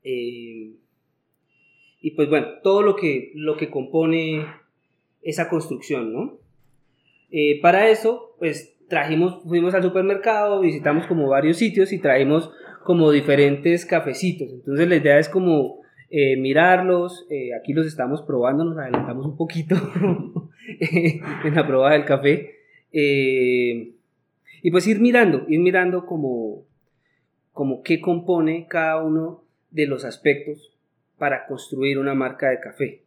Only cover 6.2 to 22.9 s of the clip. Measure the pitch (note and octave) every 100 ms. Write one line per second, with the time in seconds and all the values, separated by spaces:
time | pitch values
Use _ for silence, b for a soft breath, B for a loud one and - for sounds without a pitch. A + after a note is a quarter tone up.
6.2 | B3 - _ _ _ _ _ _ _ _
7.2 | _ D#3+ D3 D3 F3 F#3 A3 A3 A3 A#3+
8.2 | - _ E3 D3 - _ _ D#3+ D3 D#3+
9.2 | F3+ F3+ E3 F3 F3 F#3 F3+ F#3 F#3+ G3
10.2 | A3+ G#3+ G#3 G3 F3+ D3+ D3 D3+ E3+ E3
11.2 | C#3 C3+ D3+ E3 A3+ F#3+ F#3+ F#3+ D3+ C3
12.2 | C#3 D#3 E3 B B B - F3 D#3 D3
13.2 | C#3+ C#3+ C#3+ C#3+ D#3 E3+ E3+ E3+ D3+ B2+
14.2 | F#3 F3 B2+ B2+ - C#3 F3 E3+ C#3+ C#3+
15.2 | D3+ F#3+ F3+ D#3 B2+ - b b b -
16.2 | C3+ C3 C3 C#3 F3 F#3 F#3 F3+ F3+ F3+
17.2 | - D3 B2 A#2 - D3 D#3+ D#3 B2 D3
18.2 | - C3+ B2 C#3+ E3 D#3+ C3 D3 C3+ B2
19.2 | C#3+ C#3 E3 E3 D3+ F3 - F3 G3 E3+
20.2 | - - - B B - D#3+ E3 E3 D#3
21.2 | - C#3+ D3+ D#3 F3 C3 C3+ D3+ D3 C#3
22.2 | C#3 D3 - B B B _